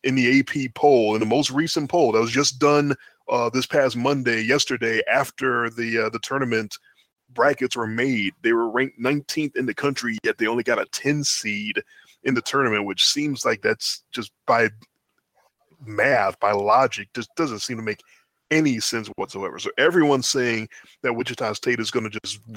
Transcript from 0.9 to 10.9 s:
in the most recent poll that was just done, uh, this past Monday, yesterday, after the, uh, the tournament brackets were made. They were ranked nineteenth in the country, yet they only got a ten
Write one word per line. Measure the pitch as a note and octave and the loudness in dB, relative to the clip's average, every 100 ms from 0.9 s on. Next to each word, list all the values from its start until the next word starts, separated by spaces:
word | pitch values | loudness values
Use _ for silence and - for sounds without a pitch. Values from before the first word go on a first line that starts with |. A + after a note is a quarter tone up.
| C3 G#2+ | 6 6
in | G#2+ | 2
the | A2 | 2
most | A#2 C3 | 2 0
recent | C3+ E3 E3 C#3+ | -2 -2 -2 0
poll | F3 B2+ | 2 4
that | A2 | 4
was | A2+ | 2
just | B2+ C#3+ B2+ | 0 0 2
done, | D3 D3 C#3+ - - _ - | 4 4 2 -2 -8 _ -4
uh, | B2 A#2 | -2 0
this | B2+ - | -2 0
past | D3+ C3+ A#2 | 2 2 2
Monday, | C3 C#3+ B2 A2+ | 0 0 0 0
yesterday, | A2+ A#2 - B2 A#2 A2+ - | 2 0 0 -2 0 0 2
after | B2+ C3+ - C3 A#2+ A#2 | 0 0 -4 -2 0 -2
the, | A2+ A2+ A2+ A2 | -4 -2 0 -2
uh, | |
the | A2+ | -4
tournament | - C#3 B2+ A2 G#2+ - _ _ _ _ _ | -4 -4 -2 -2 -4 -10 _ _ _ _ _
brackets | B2 C#3 C#3+ B2+ B2 | 0 2 2 -2 -4
were | A2 | -4
made. | A2+ C3+ A#2 G2 - | -2 0 0 -2 -2
They | A2+ | 0
were | A#2 A#2 | 2 2
ranked | A#2 C3+ - | 0 -2 -2
nineteenth | B2 D3 - - D3 - | -2 -2 -4 -6 -4 -4
in | B2+ | -4
the | |
country, | - C#3+ C3+ A#2+ A2 | -2 -2 -2 -6 -4
yet | A2+ - | -4 -2
they | A2+ | 0
only | A#2+ | 0
got | A#2 A2 | 0 -2
a | |
ten | - | -2